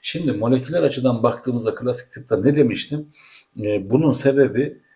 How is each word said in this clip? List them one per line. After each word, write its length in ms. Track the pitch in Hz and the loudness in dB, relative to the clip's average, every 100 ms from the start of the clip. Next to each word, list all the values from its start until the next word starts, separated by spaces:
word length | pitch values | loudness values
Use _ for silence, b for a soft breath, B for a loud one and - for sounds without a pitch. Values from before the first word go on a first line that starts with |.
Şimdi 300 | - 165 160 | -6 -4 -2
moleküler 500 | 104 113 131 127 170 | 0 2 0 0 -2
açıdan 400 | 156 - 127 120 | -2 0 -2 2
baktığımızda 520 | 117 - 131 120 110 | 0 0 -4 -2 -4
klasik 380 | - 123 120 - | -4 -4 -6 -8
tıpta 240 | - - - | -18 -4 2
ne 200 | 139 147 | 2 4
demiştim? 560 | 127 95 - 151 151 B B B B - | 2 0 -6 -8 -8 B B B B -8
E, 280 | 104 104 95 | -2 -2 2
bunun 220 | 127 156 | 2 2
sebebi, 680 | 131 139 139 127 123 147 - b | 2 2 4 2 2 -4 -6 b